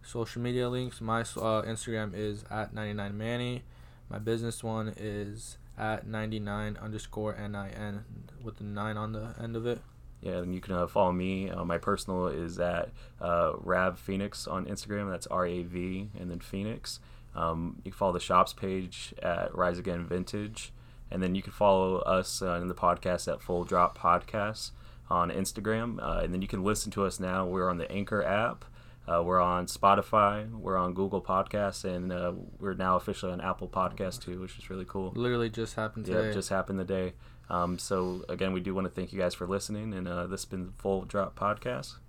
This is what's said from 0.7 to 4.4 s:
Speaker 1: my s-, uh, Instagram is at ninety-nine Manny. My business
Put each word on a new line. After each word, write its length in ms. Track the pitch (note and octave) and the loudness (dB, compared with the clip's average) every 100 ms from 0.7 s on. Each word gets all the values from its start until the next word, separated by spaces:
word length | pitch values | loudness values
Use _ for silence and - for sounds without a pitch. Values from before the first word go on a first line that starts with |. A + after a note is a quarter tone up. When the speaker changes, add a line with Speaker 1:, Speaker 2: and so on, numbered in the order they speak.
| B2 B2+ - | 0 -2 -4
Speaker 1:
my 200 | A2+ A2+ | 0 0
s-, 160 | A2+ A#2 | 0 0
uh, 260 | A2+ A2 | 2 2
Instagram 520 | A2 A2 - A2 G#2 | 2 -4 -2 -2 -2
is 280 | F#2+ G#2+ G#2 - | -2 -2 -4 -6
at 220 | G#2+ G#2 | -4 -4
ninety-nine 440 | G#2+ G#2+ G#2 G2+ G2+ | -4 -4 -2 -4 -2
Manny. 460 | A2 A#2+ B2 B2 - - - - - | -2 -2 -2 -4 -8 -18 -20 -20 -10
My 100 | G#2 | -4
business 460 | G#2+ A2+ | 0 0